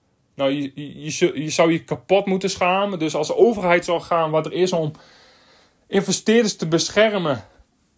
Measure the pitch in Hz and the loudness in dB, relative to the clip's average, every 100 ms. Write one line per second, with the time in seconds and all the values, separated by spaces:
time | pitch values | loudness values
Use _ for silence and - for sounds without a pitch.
0 | _ _ _ - 139 143 135 - 143 139 | _ _ _ -4 -2 -2 -6 -10 -16 -12
1 | 151 - 175 - 151 156 165 165 - 147 | -8 -2 -2 -2 -4 2 2 2 -4 -6
2 | - 196 196 190 190 - 180 190 202 185 | 0 0 2 -2 -2 -2 0 0 -2 -2
3 | 156 151 151 - 226 202 180 175 175 170 | -4 -2 0 4 4 4 2 0 0 -4
4 | - 170 160 156 156 165 185 170 151 151 | 0 0 0 0 -2 -2 0 0 -2 -6
5 | - - - _ _ _ _ _ - 196 | -20 -20 -20 _ _ _ _ _ -4 -2
6 | 190 - - 226 208 - 165 165 - 202 | 0 -2 2 4 2 -2 -2 0 0 2
7 | 220 202 160 117 - _ _ _ _ | 2 2 -2 -4 -6 _ _ _ _